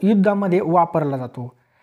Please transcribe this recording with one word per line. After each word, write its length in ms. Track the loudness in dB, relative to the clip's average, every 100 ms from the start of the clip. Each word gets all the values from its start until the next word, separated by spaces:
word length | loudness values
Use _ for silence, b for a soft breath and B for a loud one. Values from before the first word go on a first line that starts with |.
युद्धामध्ये 580 | 2 4 2 0 0 0
वापरला 520 | 2 0 2 0 -2 -6
जातो? 400 | -8 -12 -14 _ _ _